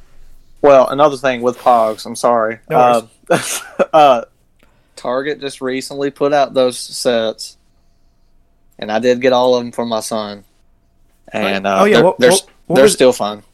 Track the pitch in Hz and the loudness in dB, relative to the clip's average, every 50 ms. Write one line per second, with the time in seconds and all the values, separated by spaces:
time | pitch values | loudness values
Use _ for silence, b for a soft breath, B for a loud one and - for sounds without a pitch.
0 | - - - - - - - - - _ - - - 147 139 131 127 - 131 139 | -20 -20 -20 -20 -20 -20 -20 -20 -20 _ -6 0 4 6 6 6 4 2 2 0
1 | 147 151 139 123 135 135 127 120 120 123 120 - - 131 123 117 110 110 110 - | 0 0 0 -2 -4 -4 -4 -2 -4 -4 -4 -2 0 2 2 2 2 0 -2 -6
2 | - 117 117 - - 123 120 117 110 110 113 113 _ - - 123 123 123 120 113 | -10 -14 -8 -4 -2 0 0 0 0 -2 -6 -8 _ -4 0 2 2 2 2 0
3 | 113 113 _ _ _ - 170 147 - - - - - - - - - - - 156 | -2 -6 _ _ _ 0 0 0 0 -4 -10 -10 -12 -8 -4 -4 -2 0 4 4
4 | 147 139 127 117 113 - _ _ _ _ _ _ _ _ _ _ _ _ _ - | 6 6 4 2 -2 -8 _ _ _ _ _ _ _ _ _ _ _ _ _ -12
5 | - 123 123 131 139 151 143 127 139 139 - - 131 127 131 131 127 - 143 139 | -8 -6 -6 -6 -6 -6 -8 -8 -10 -14 -12 -10 -8 -8 -6 -8 -8 -10 -8 -8
6 | 139 143 139 - 143 143 147 143 139 117 131 135 127 127 120 - - - - - | -8 -6 -4 -4 -2 0 0 0 0 0 0 0 0 0 -2 -6 -12 -14 -12 -6
7 | - 131 120 113 113 110 110 - - - - _ _ _ _ _ _ _ _ _ | -4 -2 -2 -2 -2 -4 -6 -10 -14 -20 -20 _ _ _ _ _ _ _ _ _
8 | _ _ _ _ _ _ _ _ _ _ _ _ _ _ _ - - 107 107 113 | _ _ _ _ _ _ _ _ _ _ _ _ _ _ _ -14 -8 -6 -4 -2
9 | 120 123 123 123 131 131 123 123 123 127 123 123 120 120 117 - 120 117 117 110 | 0 0 0 2 2 0 2 2 2 2 2 0 -2 -4 -8 -8 -6 -4 -4 -6
10 | 107 - 117 110 107 104 104 101 98 _ _ _ _ _ _ _ _ _ _ _ | -6 -6 -8 -8 -8 -8 -12 -14 -18 _ _ _ _ _ _ _ _ _ _ _
11 | _ _ _ _ _ - - 110 104 98 98 98 95 101 98 - 190 214 208 117 | _ _ _ _ _ -12 -8 -6 -4 -4 -4 -4 -2 -2 0 2 2 2 4 4
12 | 117 185 - - 120 123 - - - _ _ _ _ - - 123 139 208 185 - | 2 2 2 2 2 2 2 2 -2 _ _ _ _ -2 2 4 4 4 4 4
13 | 139 127 120 - 110 104 107 104 - _ | 2 2 2 2 -2 -8 -8 -10 -14 _